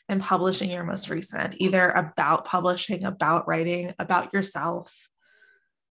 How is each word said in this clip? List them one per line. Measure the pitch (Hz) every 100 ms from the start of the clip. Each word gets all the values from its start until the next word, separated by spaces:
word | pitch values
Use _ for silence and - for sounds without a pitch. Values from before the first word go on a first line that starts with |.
| -
and | 196
publishing | 190 185 180 185 196
your | 175 170
most | 190 -
recent, | 165 190 - - -
either | 185 185 180
about | - 160 - 147 160 -
publishing, | 180 180 180 - 185
about | 190 - 151 165 -
writing, | 165 165 175 175 -
about | - 180 185
yourself? | 196 190 - 156 175 - - - _ _ _ _ _ _ _ _